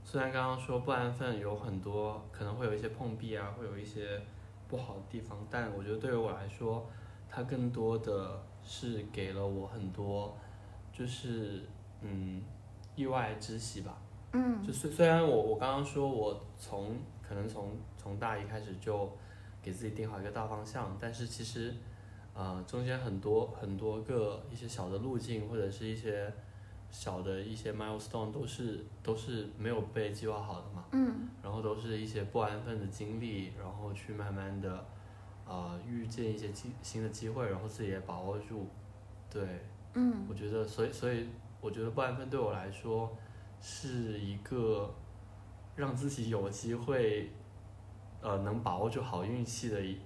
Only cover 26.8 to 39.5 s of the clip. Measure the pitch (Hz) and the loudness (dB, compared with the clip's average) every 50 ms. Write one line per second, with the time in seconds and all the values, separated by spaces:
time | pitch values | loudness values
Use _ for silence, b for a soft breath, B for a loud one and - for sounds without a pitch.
26.8 | B B - - - - 95 90 92 95 95 95 98 107 110 110 - 110 104 107 | B B -10 -6 -4 -2 -2 -2 0 0 0 0 -2 -4 -4 -4 -2 -2 -2 -2
27.8 | 107 107 110 110 107 - - 117 110 107 107 151 139 117 - - 127 117 104 85 | -2 -2 -2 -4 -4 -4 -2 -2 -2 0 -2 -2 -2 -2 -2 -2 -2 0 0 -2
28.8 | - - - - - - 113 110 - 131 123 110 107 95 82 - 104 113 120 110 | -4 -8 -10 -6 0 0 2 2 2 -2 -2 -2 -2 -2 -4 -2 0 2 2 2
29.8 | 101 104 - 117 107 104 101 101 113 110 107 104 104 107 92 87 87 101 101 - | 0 0 2 2 2 2 2 0 0 0 0 0 -2 -2 -4 -6 -6 -6 -8 -8
30.8 | - - - 262 262 240 220 - 220 247 - - - 101 104 113 110 107 107 107 | -6 2 6 6 6 6 6 2 -2 -4 -6 -6 -4 -2 0 2 2 2 2 2
31.8 | 113 113 110 107 110 110 110 107 101 101 - 120 110 104 104 107 117 120 113 110 | 0 0 0 0 0 0 0 0 0 2 4 4 4 4 2 0 -2 -2 -2 0
32.8 | 101 98 95 - 107 104 110 113 120 117 107 98 95 92 92 95 98 92 98 104 | -2 -2 -2 -2 -4 -2 -2 -2 -2 -2 0 -2 -2 -2 -4 -6 -6 -6 -4 -4
33.8 | 104 104 98 98 - - 107 104 101 101 98 98 98 98 98 98 98 95 92 92 | -4 -4 -4 -4 -4 -6 -4 -2 -2 -2 -2 -2 -2 -2 -2 0 0 0 -2 -2
34.8 | - - B B B B B B B B B B - - 92 90 87 87 87 87 | -6 -10 B B B B B B B B B B -10 -6 -4 -4 -2 -2 -4 -4
35.8 | - 117 120 120 113 110 113 120 117 110 107 104 107 104 101 - - 123 120 - | -4 -2 -2 -2 -2 -2 -2 0 2 2 2 0 0 -4 -4 -4 -6 -8 -8 -8
36.8 | - - - 113 110 110 101 - 113 110 110 127 123 107 95 92 98 110 107 - | -8 -6 -4 -2 -2 -2 -2 -2 -2 -2 0 0 2 2 2 0 -2 -4 -4 -2
37.8 | 113 101 95 95 95 - 90 90 92 95 101 107 104 - 113 107 95 92 - - | 0 0 0 0 -2 -4 -4 -4 -2 -2 -2 -2 -2 -4 -6 -6 -6 -6 -8 -12
38.8 | - - - - - - - - - - - 104 98 92 | -14 -14 -14 -16 -14 -14 -14 -14 -14 -6 -4 -2 -2 -2